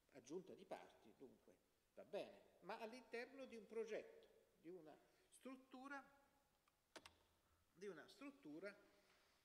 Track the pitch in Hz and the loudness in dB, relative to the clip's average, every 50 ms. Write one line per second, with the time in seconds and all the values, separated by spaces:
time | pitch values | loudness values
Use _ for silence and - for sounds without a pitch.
0 | - - - - - - 156 190 175 - - - 196 - - - 87 - - - | -20 -12 -10 -8 -2 2 4 4 4 2 -2 -2 0 2 2 2 2 -2 -8 -12
1 | - 113 - - 143 120 113 - - - 90 - - - - - - - - - | -14 -14 -10 -8 -8 -8 -8 -10 -14 -16 -16 -16 -18 -20 -20 -20 -20 -14 -6 -6
2 | 98 - 170 190 151 - - - - - - - 170 175 220 220 226 220 233 254 | -2 4 4 4 4 4 0 -6 -10 -14 -16 -6 0 2 2 4 4 2 0 0
3 | 247 - - 226 254 262 269 269 262 214 233 220 196 - 214 226 220 196 214 151 | -2 2 2 2 2 2 0 -4 -4 -2 -2 -4 -2 2 4 6 6 8 8 6
4 | - - - - - - - - - - - - - 160 185 180 156 151 135 - | 6 4 -2 -8 -12 -14 -16 -18 -20 -20 -18 -10 -6 -4 -2 -2 -4 -6 -8 -10
5 | - - - - - - - - - 254 269 262 262 - - 254 254 277 285 277 | -12 -16 -20 -20 -20 -16 -12 -6 -2 -2 -2 -2 -4 -6 -4 -2 0 2 2 0
6 | 254 - - - - - - - - - - - - - - - - - - - | 0 -2 -10 -18 -20 -20 -20 -20 -20 -20 -20 -20 -20 -20 -20 -20 -14 -6 -6 -6
7 | - - - - - - - - - - - - - - - 170 196 202 175 151 | -6 -6 -10 -12 -20 -20 -20 -20 -20 -20 -20 -20 -20 -16 -6 0 2 2 2 2
8 | 120 - - - 277 285 - - - 151 147 165 190 202 196 - - - - - | 0 -4 -4 -2 -2 -2 -2 -2 -2 0 2 2 2 2 0 -2 -10 -16 -18 -20
9 | - - - - - - - - - | -20 -20 -20 -20 -20 -20 -20 -20 -20